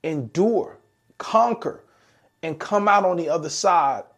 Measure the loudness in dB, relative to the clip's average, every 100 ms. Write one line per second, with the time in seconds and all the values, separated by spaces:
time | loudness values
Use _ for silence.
0 | -4 -6 -6 0 0 0 -4 -14 _ _
1 | _ _ -2 2 2 -2 -6 -10 _ _
2 | _ _ _ _ -10 -8 -2 0 4 4
3 | 4 0 -2 -4 -4 -2 2 4 2 -2
4 | -10